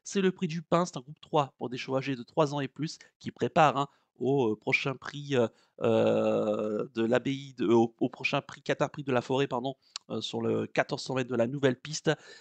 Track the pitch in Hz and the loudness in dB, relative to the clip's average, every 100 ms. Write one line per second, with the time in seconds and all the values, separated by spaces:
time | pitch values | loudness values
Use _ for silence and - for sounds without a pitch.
0 | - 202 185 185 175 165 - 170 175 143 | -6 0 0 0 -4 -6 0 0 0 -6
1 | 147 156 - 156 135 _ 123 123 - 131 | -14 -20 -2 0 0 _ -8 -8 -4 -2
2 | 135 127 117 - 143 147 135 - 160 - | -2 -6 -4 0 0 0 -6 -4 -8 -8
3 | - _ 113 - 123 - 151 131 139 _ | -20 _ -12 -4 0 4 4 4 -4 _
4 | _ _ 127 139 113 107 - - 151 131 | _ _ 0 2 2 0 -2 -2 -2 -6
5 | - 143 143 131 110 - _ - 113 113 | -10 -12 -2 2 2 -2 _ -2 2 4
6 | 110 110 110 110 110 107 107 104 127 110 | 4 4 2 0 0 -2 -2 -4 -4 -2
7 | 113 123 131 135 139 127 104 117 117 - | 2 2 0 -6 -10 -4 4 6 4 0
8 | - - - 143 - - - 139 143 - | -4 -2 -4 -4 -4 -10 -4 -2 -2 -4
9 | 135 123 - 135 139 123 131 131 _ - | -2 0 0 0 0 -2 -6 -8 _ -20
10 | - 113 - 117 113 110 107 - 131 139 | -8 -6 -4 -2 0 0 0 -2 -2 -4
11 | - 131 123 120 117 143 135 127 147 151 | -4 -4 -2 0 0 2 0 0 -6 -4
12 | 160 147 - - | -2 -2 -6 -20